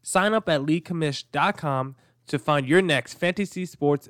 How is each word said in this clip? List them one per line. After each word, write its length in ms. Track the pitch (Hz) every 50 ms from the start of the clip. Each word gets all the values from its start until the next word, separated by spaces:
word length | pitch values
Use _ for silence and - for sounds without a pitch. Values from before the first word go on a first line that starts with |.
Sign 320 | _ - - 190 185 208 220
up 160 | 220 - -
at 160 | 160 143 135
league 220 | 147 156 175 160
commish 380 | - 175 165 160 147 139 - - _
dot 280 | - 147 151 185 202 -
com 380 | - 151 139 131 131 135 135 _ _ _ _ _ _ _
to 100 | - 143
find 280 | - - 151 143 135
your 140 | 127 147 180
next 320 | 190 175 147 131 120 - -
fantasy 540 | - - 175 180 - 202 180 - 185 180
sports 420 | 170 - - - 147 147 135 - -